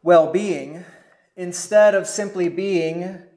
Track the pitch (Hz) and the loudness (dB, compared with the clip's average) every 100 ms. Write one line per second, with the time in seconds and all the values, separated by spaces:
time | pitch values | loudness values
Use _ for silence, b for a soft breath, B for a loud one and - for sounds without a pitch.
0 | 165 175 151 175 208 156 139 160 180 b | 6 4 6 -2 -4 -6 -8 -16 -20 b
1 | b b b - 180 175 - 208 208 196 | b b b -14 -12 -10 0 4 4 4
2 | 175 - 202 196 175 170 196 180 160 165 | -4 -8 -8 -4 -4 -2 -2 -2 -2 -6
3 | 180 190 _ | -10 -12 _